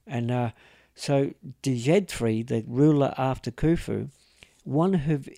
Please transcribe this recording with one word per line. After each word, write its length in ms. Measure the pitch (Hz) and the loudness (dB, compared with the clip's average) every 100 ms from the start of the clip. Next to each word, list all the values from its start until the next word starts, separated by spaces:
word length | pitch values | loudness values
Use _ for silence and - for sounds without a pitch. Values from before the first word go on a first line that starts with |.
| - | -8
And, 240 | 120 117 | -4 -2
uh, 220 | 123 120 - - _ _ | -2 -2 -6 -20 _ _
so 400 | - - 139 139 - 147 - | -10 0 2 0 -4 -16 -6
Djedefre, 840 | 139 123 123 190 185 - 117 110 120 | -2 0 2 2 2 -2 0 0 -2
the 160 | 117 107 | -4 -2
ruler 460 | 120 151 147 135 - | 4 4 4 2 0
after 320 | 131 131 - | -2 -2 -6
Khufu, 580 | - 156 170 - 104 131 - _ _ - _ | -2 0 0 -2 -6 -6 -12 _ _ -20 _
one 320 | - 139 180 190 143 | -4 0 2 2 0
of 180 | 147 139 | -2 -4